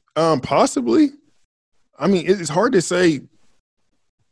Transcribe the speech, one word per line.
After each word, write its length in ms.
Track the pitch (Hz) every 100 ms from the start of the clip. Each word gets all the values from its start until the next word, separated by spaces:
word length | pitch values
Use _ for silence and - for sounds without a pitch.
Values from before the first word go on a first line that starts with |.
| _ 151
Um, 260 | 165 147
possibly. 680 | - 147 226 294 240 320 294 - _ _ _ _ _ _ _ -
I 100 | 160
mean, 180 | 190 156
it, 140 | 202
it's 100 | 156
hard 240 | 156 240
to 80 | 202
say 400 | - 180 175 143 - _ _ _ _ _ _ _ _ _ _